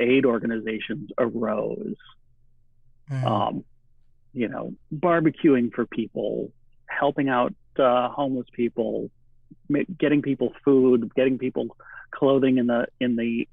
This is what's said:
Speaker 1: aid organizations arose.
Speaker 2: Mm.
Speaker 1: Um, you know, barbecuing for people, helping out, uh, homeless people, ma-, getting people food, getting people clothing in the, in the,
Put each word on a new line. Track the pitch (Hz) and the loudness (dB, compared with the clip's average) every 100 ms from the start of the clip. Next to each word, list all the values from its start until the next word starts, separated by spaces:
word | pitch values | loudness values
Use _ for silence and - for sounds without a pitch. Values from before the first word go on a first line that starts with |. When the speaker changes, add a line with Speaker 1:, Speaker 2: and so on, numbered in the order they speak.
Speaker 1:
aid | 120 131 131 | 2 4 4
organizations | 113 113 113 107 110 - 104 104 - | 2 -2 -4 -6 -8 -6 -8 -8 -4
arose. | 117 117 110 107 110 - - - - _ _ _ _ _ _ _ _ _ - | -2 -2 -4 -4 -4 -6 -10 -12 -16 _ _ _ _ _ _ _ _ _ -10
Speaker 2:
Mm. | 135 127 | -4 -2
Speaker 1:
Um, | 107 113 - - _ _ _ _ _ _ | 0 -2 -6 -12 _ _ _ _ _ _
you | 127 110 | -6 -6
know, | - 117 - - | -6 -10 -14 -12
barbecuing | 151 175 170 160 - 165 131 120 | -2 0 2 2 2 4 4 2
for | 123 113 | -2 -6
people, | - 107 - 107 117 117 - _ _ - | -4 -6 -6 -6 -4 -8 -12 _ _ -10
helping | - 143 147 139 | -4 -2 -2 0
out, | 123 123 - _ - | 0 -2 -4 _ 2
uh, | 131 123 123 | 4 4 0
homeless | - 139 131 120 | -2 -4 -4 -6
people, | - 117 - 110 110 120 _ _ _ - - - | -4 -2 -2 -4 -4 -8 _ _ _ -20 -14 -4
ma-, | 143 - 170 | -2 -2 -2
getting | 147 147 | 0 2
people | 139 131 120 - 143 | 0 -2 -4 -2 4
food, | 135 127 123 110 - | 6 6 4 2 0
getting | 131 127 | 0 0
people | 127 135 117 - - - - | -4 -4 -8 -10 -20 -20 -12
clothing | - 139 135 131 127 | 0 4 4 4 4
in | 120 | 2
the, | 120 - - | 0 -2 -2
in | 127 117 | -2 0
the, | 117 117 - | -2 -4 -4